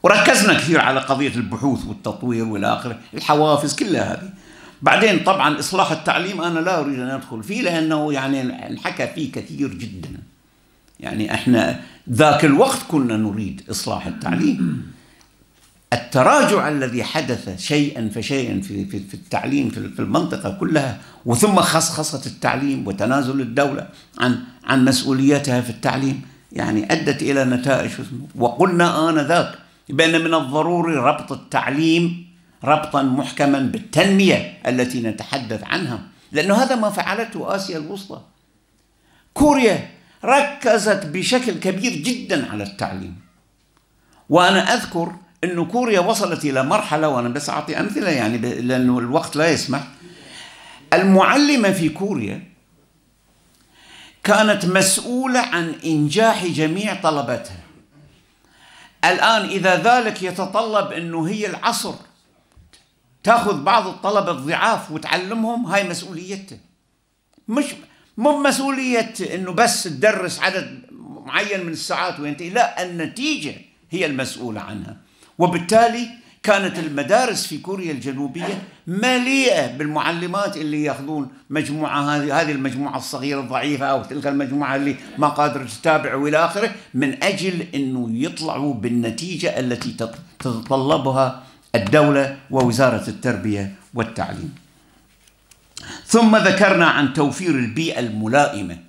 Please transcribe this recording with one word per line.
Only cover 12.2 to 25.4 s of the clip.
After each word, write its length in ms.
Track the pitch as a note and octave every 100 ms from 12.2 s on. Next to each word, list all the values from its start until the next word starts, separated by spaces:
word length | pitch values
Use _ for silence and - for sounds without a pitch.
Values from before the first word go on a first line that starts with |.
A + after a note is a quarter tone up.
| D3+ D3 D#3+
الوقت 340 | C#3 G#3 - -
كنا 300 | D#3 B2 A2
نريد 460 | G#2+ G#2 F#2+ - -
إصلاح 380 | A2 - F#2+ -
التعليم. 840 | - - F3 D4 - - - - - _ _ _ _ _ _ _ _ _
التراجع 760 | A#2 - - F#3+ C#4+ B3+ F#3+ C#3
الذي 340 | D3 C3 A#2+
حدث 580 | G#2+ D#3+ C3 A2 - F#2
شيئًا 480 | - D3 D3 - A2 A#2
فشيئًا 460 | G#2 C#3 A#2+ G2
في، 240 | G2 G2+ G2
في، 140 | -
في 140 | -
التعليم 560 | - - C3+ B2+ C#3 B2
في، 200 | - G2+
في 100 | G2
المنطقة 580 | G#2 C3+ F3 G#2+ - -
كلها، 400 | - D#3 B2+ G2+ - - A#2+
وثم 300 | A#2+ G#3 F#3+
خصخصة 680 | - D#3+ D#3+ - D3+ C3+ D3+
التعليم 640 | - C3+ B2 C#3 C3 G2+
وتنازل 540 | F#2+ G#2+ C#3 B2+ C3+
الدولة 460 | A#2+ A#2+ C#3+ C#3 - - _ -
عن، 200 | B2 A2+ - -
عن 220 | F2+ C3+ C3
مسؤوليتها 760 | B2+ C3+ C3 C3+ C#3+